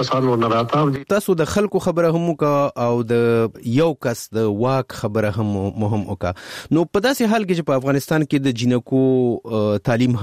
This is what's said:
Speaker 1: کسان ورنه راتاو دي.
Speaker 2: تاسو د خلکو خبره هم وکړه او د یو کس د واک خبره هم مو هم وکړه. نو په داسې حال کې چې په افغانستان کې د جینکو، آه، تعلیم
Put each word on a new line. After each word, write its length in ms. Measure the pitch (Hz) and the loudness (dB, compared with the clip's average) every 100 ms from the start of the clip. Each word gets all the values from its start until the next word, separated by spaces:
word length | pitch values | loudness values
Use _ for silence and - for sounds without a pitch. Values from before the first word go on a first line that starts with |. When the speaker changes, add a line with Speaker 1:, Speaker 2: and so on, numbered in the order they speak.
Speaker 1:
کسان 280 | 127 131 131 | -2 0 2
ورنه 200 | 117 113 | 2 2
راتاو 420 | 117 117 151 147 135 | 0 0 0 0 -2
دي. 80 | |
Speaker 2:
تاسو 300 | - 202 - | -2 -2 0
د 100 | 170 | 0
خلکو 340 | 151 208 208 185 | 0 0 0 0
خبره 320 | 185 170 165 | 0 2 2
هم 200 | 170 170 | 2 0
وکړه 420 | 151 151 143 139 - | 0 0 2 0 0
او 260 | 120 120 | 0 0
د 460 | 113 117 117 117 113 - | 0 2 2 2 0 -4
یو 300 | 117 123 165 | -2 2 2
کس 340 | 143 127 117 - | 0 -4 -6 -6
د 160 | 107 110 104 | -2 0 0
واک 280 | 123 135 - | 0 0 -2
خبره 380 | - 110 110 107 | -6 -4 0 0
هم 160 | 101 104 98 98 104 | 0 -2 -2 -2 -2
مو 80 | 104 | -2
هم 80 | 110 | -2
وکړه. 300 | 90 98 87 90 - - - | -4 -4 -4 -6 -12 -14 -2
نو 140 | 151 | 0
په 160 | 170 202 | 0 0
داسې 220 | 240 277 220 | 0 0 0
حال 120 | 226 | 0
کې 100 | 185 175 | 0 -2
چې 80 | 151 | 0
په 100 | 131 | 0
افغانستان 420 | 135 139 - 160 | 2 0 0 -2
کې 140 | 151 147 | 0 0
د 120 | 135 113 | 0 0
جینکو، 800 | 123 123 - 131 131 127 123 110 113 | 2 0 0 2 4 2 2 -2 -2
آه، 320 | 110 104 104 - | -2 0 0 0
تعلیم 320 | 117 123 113 | 2 2 0